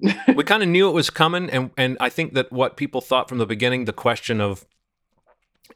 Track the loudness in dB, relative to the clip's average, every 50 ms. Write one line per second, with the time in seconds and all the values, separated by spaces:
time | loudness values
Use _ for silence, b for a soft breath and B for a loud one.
0 | -2 -2 -2 2 4 4 4 4 4 4 4 4 4 4 4 4 4 4 2 0
1 | 0 0 0 0 0 2 0 -2 -4 -2 -4 -4 -4 -4 -2 -2 -2 -2 -2 -2
2 | -4 -4 -2 -4 -6 -4 -2 -4 -4 -2 -2 -2 -2 -2 -2 -6 -8 -6 -6 -6
3 | -2 0 0 0 0 -2 -4 -4 -4 -4 -2 -2 0 0 0 -2 -4 -6 -6 -2
4 | -2 -2 -2 -2 -2 -4 -2 -2 -2 -2 -4 -6 -12 _ _ _ _ _ _ _
5 | _ _ _ _ _ _ _ _ _ _ _ _ _ -18 -8